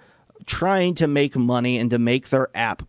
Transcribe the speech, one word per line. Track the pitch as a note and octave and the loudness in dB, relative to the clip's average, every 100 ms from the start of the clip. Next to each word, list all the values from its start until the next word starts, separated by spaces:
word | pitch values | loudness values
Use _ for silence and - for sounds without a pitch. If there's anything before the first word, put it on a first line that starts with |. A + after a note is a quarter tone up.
| _ _ _ - - | _ _ _ -18 -10
trying | - F3+ F#3+ F3+ | -4 0 2 0
to | D#3+ D#3+ | 0 0
make | C#3+ C#3+ C3 | 2 0 0
money | A#2+ B2 B2 B2 | 0 0 0 0
and | A#2 | 0
to | A#2+ | 0
make | A#2 B2+ - | 2 0 0
their | C3+ C3 - | -2 0 -2
app | A2+ F#2 | -4 -4